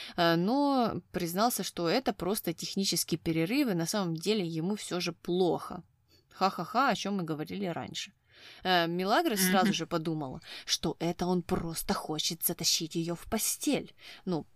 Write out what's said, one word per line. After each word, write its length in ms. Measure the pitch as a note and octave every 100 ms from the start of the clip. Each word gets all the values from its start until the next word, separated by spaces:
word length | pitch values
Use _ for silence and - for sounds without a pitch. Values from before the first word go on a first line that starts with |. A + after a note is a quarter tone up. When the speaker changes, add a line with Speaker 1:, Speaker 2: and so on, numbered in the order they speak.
| - -
Speaker 1:
э, 200 | E3+ E3
но 640 | F#3 C4 C#4+ C4+ A#3 F3+ -
признался, 500 | F3+ F3 F3 A#3 -
что 240 | F#3 - E3+
это 240 | G#3+ C4
просто 400 | G#3 F3 G#3+ -
технический 640 | E3 - - G3 E3+ - E3
перерыв, 520 | - D#3+ E3 C4 C4+
и 60 |
на 120 | F3 E3
самом 280 | G#3+ F3+
деле 300 | D#3+ F3 A3 F3 E3
ему 160 | E3+
всё 260 | G#3 - F3
же 120 | E3+
плохо. 680 | E3 - F3+ F3+ D#3+ - - - _ _ _ _ -
Ха-ха-ха, 520 | F#3+ - E3 A3+ C4+
о 40 |
чём 220 | F#3+ G3 G3+
мы 40 |
говорили 420 | E3 D3+ D3+ F#3 F#3+
раньше. 460 | D3 B2 - - _ _ - - -
Э, 220 | F#3 F3+ E3
Милагрос 520 | F3 F#3 C4 E4+ G#3
Speaker 2:
Мгм. 100 | F#3
Speaker 1:
сразу 220 | F#3 F#3+
же 120 | D#3 D#3+
подумала, 540 | E3+ D#3+ D#3 C#3 - - - -
что 300 | - - -
это 260 | E3+ F3 F3+
он 160 | F3+
просто 520 | - F3+ E3 D#3+ -
хочет 500 | G3 - D#3 - E3
затащить 520 | - E3 E3 - D#3+ E3+
её 180 | E3
в 100 | E3+ -
постель. 640 | A3 - - - C4+ - - - - -
Ну, 180 | E3 -